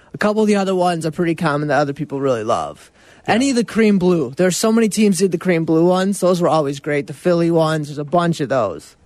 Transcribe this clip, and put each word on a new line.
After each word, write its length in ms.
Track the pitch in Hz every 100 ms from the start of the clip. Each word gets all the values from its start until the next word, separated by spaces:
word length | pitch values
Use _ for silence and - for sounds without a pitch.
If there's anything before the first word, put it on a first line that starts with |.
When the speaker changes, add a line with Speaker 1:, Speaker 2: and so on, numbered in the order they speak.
| _
Speaker 1:
A 40 | -
couple 240 | 208 214
of 60 | 214
the 80 | 202
other 200 | 190 185
ones 300 | 180 170 156
are 60 |
pretty 240 | 151 170 160
common 340 | 165 147 151
that 100 | 127
other 140 | 147
people 260 | 143 147 139
really 240 | 135 120
love. 480 | 107 98 73 76 - _ - - -
Speaker 2:
Yeah. 80 | 208
Speaker 1:
Any 140 | 277
of 40 | 240
the 80 |
cream 340 | 214 214 214 196
blue. 320 | 180 170 123
There's 260 | 135 180 170
so 140 | 220
many 180 | 226 220
teams 300 | 208 214 170
did 120 | 190
the 60 | 175
cream 260 | 185 165
blue 240 | 160 160 170
ones. 320 | 185 190 196
Those 220 | 180 180
were 80 | 165
always 300 | 156 139 143
great. 280 | 156 147 139
The 60 |
Philly 380 | 143 180 170 170
ones, 360 | 170 156 156 147
there's 100 | 143
a 60 |
bunch 380 | 147 175 170 165
of 80 | 135
those. 460 | 135 104 76 - _